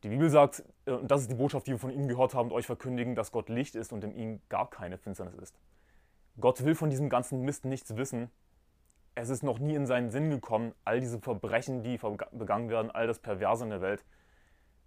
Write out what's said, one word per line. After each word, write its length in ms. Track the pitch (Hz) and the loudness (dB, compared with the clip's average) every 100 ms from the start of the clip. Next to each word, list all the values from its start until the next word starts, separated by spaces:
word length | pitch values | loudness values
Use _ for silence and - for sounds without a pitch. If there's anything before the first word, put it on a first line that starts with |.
Die 80 | 107 | -2
Bibel 180 | 117 160 | 2 8
sagt, 340 | 147 143 - - - | 10 8 6 -16 -12
äh, 80 | - | -4
und 180 | 123 127 | -2 4
das 120 | 139 | 2
ist 80 | 123 | 2
die 40 | |
Botschaft, 320 | 120 139 139 - | 0 2 0 -2
die 60 | |
wir 60 | 127 | -4
von 120 | 127 | -4
ihm 160 | 135 143 | -2 -2
gehört 280 | 123 127 | 2 2
haben 160 | 131 120 | 4 0
und 40 | |
euch 120 | 117 120 | 0 -2
verkündigen, 480 | 120 131 123 123 | -6 -4 -2 -2
dass 180 | 117 107 | -2 -2
Gott 160 | 117 104 | -4 -2
Licht 280 | 117 135 113 | -2 -2 -4
ist 180 | 113 | -8
und 100 | 110 | -6
in 100 | 104 | -8
ihm 260 | - 110 107 _ | -6 -8 -8 _
gar 180 | 98 - | -4 -4
keine 300 | - 90 92 | -6 -10 -10
Finsternis 380 | - 92 92 90 | -10 -10 -10 -12
ist. 220 | - _ _ _ _ - _ _ _ - | -18 _ _ _ _ -20 _ _ _ 2
Gott 260 | 117 127 | 2 4
will 100 | 135 | 2
von 160 | 156 156 | 2 2
diesem 180 | 135 147 | 2 2
ganzen 320 | 127 127 131 | 0 0 -2
Mist 220 | 131 143 | -2 -2
nichts 320 | 131 131 - 110 | -4 -6 -6 -4
wissen. 340 | 139 120 117 _ _ _ _ _ _ _ _ | -4 -4 -6 _ _ _ _ _ _ _ _
Es 160 | - 117 | -8 -4
ist 120 | 131 | -2
noch 160 | 143 110 | -2 0
nie 160 | 143 | 0
in 120 | 151 131 | 0 2
seinen 240 | 123 120 | 2 2
Sinn 180 | 117 156 | 0 0
gekommen, 460 | 139 - 110 117 - | 0 0 0 0 -6
all 160 | - 117 | 0 0
diese 180 | 127 117 | 0 -4
Verbrechen, 640 | 117 107 110 113 131 131 | -4 -4 0 -2 0 -6
die 140 | 113 123 | -4 -4
verga-, 320 | 113 104 - | -4 -4 -8
begangen 380 | - 107 104 117 | -8 -2 -2 0
werden, 220 | 113 110 | -2 -2
all 160 | - 113 | -2 -2
das 140 | 113 | -2
Perverse 440 | - 98 98 117 | -4 -2 2 0
in 60 | 117 | 0
der 100 | 101 | -2
Welt. 240 | 92 104 - - _ _ _ _ _ _ | -2 -2 -6 -20 _ _ _ _ _ _